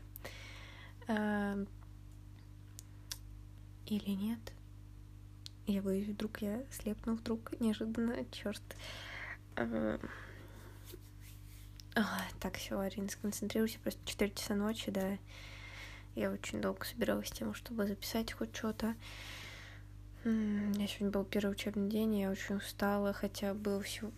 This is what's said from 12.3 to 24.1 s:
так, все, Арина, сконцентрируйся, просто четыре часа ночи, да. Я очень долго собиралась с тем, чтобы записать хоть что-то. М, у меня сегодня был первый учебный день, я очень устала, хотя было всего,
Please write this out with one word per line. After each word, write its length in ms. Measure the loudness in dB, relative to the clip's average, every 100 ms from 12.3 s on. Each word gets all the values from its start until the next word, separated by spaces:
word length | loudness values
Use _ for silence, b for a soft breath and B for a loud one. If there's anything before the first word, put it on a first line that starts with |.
| -2
так, 160 | -2 -2
все, 220 | -2 2
Арина, 300 | 2 0 -2
сконцентрируйся, 680 | 0 0 0 2 4 4 2
просто 200 | -2 -2 -4
четыре 260 | 2 2
часа 240 | 2 0 4
ночи, 360 | 4 2 0
да. 260 | 2 2 0 B B B B B B B B B 0
Я 160 | 2
очень 300 | 0 -2 2
долго 240 | 2 2 -4
собиралась 420 | 2 4 4 2
с 20 |
тем, 220 | -2 -2
чтобы 340 | -2 -4 2 2
записать 440 | 2 2 2 2
хоть 220 | 0 -2 0
что-то. 400 | 0 2 2 2 B B B B B B B B B -12 -12 -2
М, 100 | 4 4 6 4 4
у 40 | 4
меня 120 | 2
сегодня 220 | 4 4
был 140 | 4 4
первый 280 | 4 4
учебный 360 | 2 2 4 4
день, 260 | 6 6 6
я 100 | 4
очень 240 | 2 0 0
устала, 540 | 0 4 4 6 4
хотя 420 | 2 0 2 0 2
было 260 | 2 2
всего, 300 | 0 -2 -4